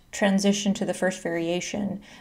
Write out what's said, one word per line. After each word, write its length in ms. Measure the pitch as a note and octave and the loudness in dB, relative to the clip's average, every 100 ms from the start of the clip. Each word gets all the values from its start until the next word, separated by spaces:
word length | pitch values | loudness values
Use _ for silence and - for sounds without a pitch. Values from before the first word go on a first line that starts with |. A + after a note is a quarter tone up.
| _ | _
"Transition 640 | - G3+ G3 G3+ G3 G3+ | 0 2 4 4 2 2
to 100 | G3 | 0
the 80 | F3+ | -2
First 300 | F3+ F#3 F#3 | 0 0 0
Variation," 800 | E3+ E3+ E3 F3 - - G3 G3 - - | -4 -2 -2 -2 -4 -4 -4 -6 -12 -20